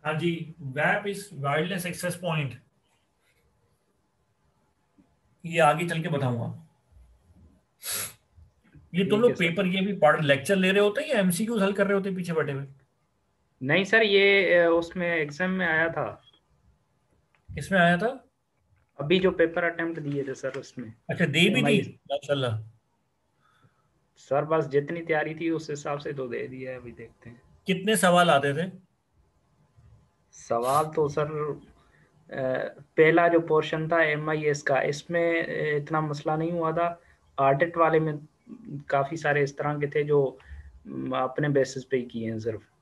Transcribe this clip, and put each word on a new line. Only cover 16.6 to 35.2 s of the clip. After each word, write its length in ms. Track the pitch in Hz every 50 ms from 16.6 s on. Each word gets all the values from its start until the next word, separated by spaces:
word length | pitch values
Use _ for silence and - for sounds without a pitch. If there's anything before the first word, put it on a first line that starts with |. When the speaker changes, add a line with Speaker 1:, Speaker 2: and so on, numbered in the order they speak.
| _ _ _ _ _ _ _ _ _ _ _ _ _ _ _ _ _ - -
Speaker 1:
किसमें 240 | 151 139 - 190 185
आया 180 | 170 170 175
था? 340 | 175 208 233 269 269 _ _ _ _ _ _ _ _ _ _ _ _ _ _ _ -
Speaker 2:
अभी 180 | 143 147 175 190
जो 120 | 185 185
paper 340 | 170 - 165 165 165 175 175
attempt 360 | 170 165 165 165 170 165 156
दिए 240 | 147 143 143 143 135
थे 100 | 135 131
sir, 180 | - - 135 127 139
उसमें। 340 | 127 - - - 120 110 110 _ _ -
Speaker 1:
अच्छा, 160 | - - 175
दे 140 | 147 135 160
भी 100 | 175 208
दी? 100 | 208 247
Speaker 2:
एमआई। 380 | 233 143 - - 127 113 - _ _ -
Speaker 1:
माशाल्लाह। 480 | 139 143 - - 143 139 135 120 110 110 110 - _ _ _ _ _ _ _ _ _ _ _ _ _ _ _ _ _ _ _ _ _ _ _ _ _ _ _ _ _
Speaker 2:
Sir, 280 | _ - - 131 143 147
बस 220 | 151 160 160 151
जितनी 360 | 135 135 143 143 143 170 170
तैयारी 320 | 165 160 160 151 151 156 156
थी 160 | 156 170 165
उस 200 | 165 156 156 -
हिसाब 280 | 147 143 - 156 143 143
से 140 | - 160
तो 160 | 147 139 131 123
दे 200 | 117 120 123 123
दिया 220 | 131 127 131 127
है, 60 | 127
अभी 160 | 127 123 120
देखते 380 | 113 - 117 113 _ _ _ 117
हैं। 200 | 120 - _ _ _ _ _ -
Speaker 1:
कितने 240 | 185 185 190 208 220
सवाल 340 | 185 185 185 175 175 175 170
आते 240 | 151 143 143 143 139
थे? 180 | 147 175 190 - - _ _ _ _ _ _ _ _ _ _ _ _ _ _ _ _ _ _ _ _ _ - - _ _ _ _ _ _ _
Speaker 2:
सवाल 540 | _ - - - 117 117 120 127 139 147 156
तो 240 | 156 156 165 151 139
सर, 520 | 147 156 151 151 156 151 151 147 139 - - - - _ _ _ _ _ _ _ _ _ _ _
अ, 500 | - - 131 131 131 - 104 - - -
पहला 480 | 143 _ _ - 160 160 165 170 170 170
जो 120 | 170 165
portion 480 | 165 160 156 156 151 - - 156 160 156
था 140 | 170 165
एमआईएस 600 | 160 151 151 147 151 156 156 156 151 151 143 147
का, 200 | - - 139 131
इसमें, 600 | - 147 147 147 - - 170 170